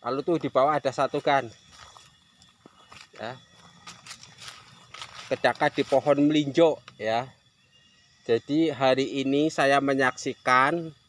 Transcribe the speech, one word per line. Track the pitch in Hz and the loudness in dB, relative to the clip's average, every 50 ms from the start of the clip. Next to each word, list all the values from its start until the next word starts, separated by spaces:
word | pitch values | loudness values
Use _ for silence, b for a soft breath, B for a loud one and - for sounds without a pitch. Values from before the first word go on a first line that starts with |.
| _ | _
Lalu | 123 127 139 | -6 -6 -6
tuh | 139 - 175 156 | -2 -2 -2 -2
di | - 175 | -2 -2
bawah | - 131 131 143 151 147 | 0 2 2 2 2 0
ada | - 135 123 | -2 -4 -2
satu, | - 139 131 - 147 | -2 -4 -2 -2 -4
kan. | - 156 143 139 123 113 104 _ _ - - - - - - - - - _ _ _ _ _ _ - _ _ _ _ - _ _ - _ - - - _ _ - | -2 0 0 0 0 -4 -14 _ _ -20 -20 -20 -20 -20 -20 -20 -20 -20 _ _ _ _ _ _ -20 _ _ _ _ -20 _ _ -20 _ -20 -20 -20 _ _ -16
Ya. | 107 113 131 131 _ _ _ _ - - _ - _ - - - - - - - - - - - - - - - - - - - - - - - - - - - - - | -14 -14 -14 -16 _ _ _ _ -20 -20 _ -20 _ -20 -20 -20 -20 -20 -20 -20 -20 -20 -20 -20 -20 -20 -20 -20 -20 -20 -20 -20 -20 -20 -18 -18 -18 -18 -18 -20 -8 -8
Kedaka | 135 - - 131 117 - 156 147 - | -8 0 0 0 0 2 -2 -2 0
di | - | -2
pohon | 135 - - 135 127 147 143 139 | -2 0 0 0 2 2 2 4
melinjo, | 143 147 151 156 151 139 131 165 165 160 143 - _ - - _ | 4 2 2 2 -2 0 2 4 4 4 2 -2 _ -20 -16 _
ya. | 107 110 110 117 127 131 - _ _ _ _ _ _ _ _ _ _ _ _ _ _ _ _ _ _ - | -4 -4 -2 -2 -4 -6 -14 _ _ _ _ _ _ _ _ _ _ _ _ _ _ _ _ _ _ 0
Jadi | 117 117 - - 143 151 165 160 | 0 0 0 -2 0 0 0 0
hari | 143 120 135 131 131 131 135 117 110 139 135 | 0 0 2 2 2 2 0 -4 -4 -4 -4
ini | 135 135 143 151 160 | -2 0 0 0 0
saya | - - 151 139 139 139 | 0 0 2 2 2 2
menyaksikan | 139 139 139 135 135 127 - - - 139 127 _ _ 135 127 127 131 143 160 170 165 165 151 _ _ | 2 0 0 2 0 0 0 -2 -8 -10 -10 _ _ 2 4 4 4 2 0 -4 -6 -10 -16 _ _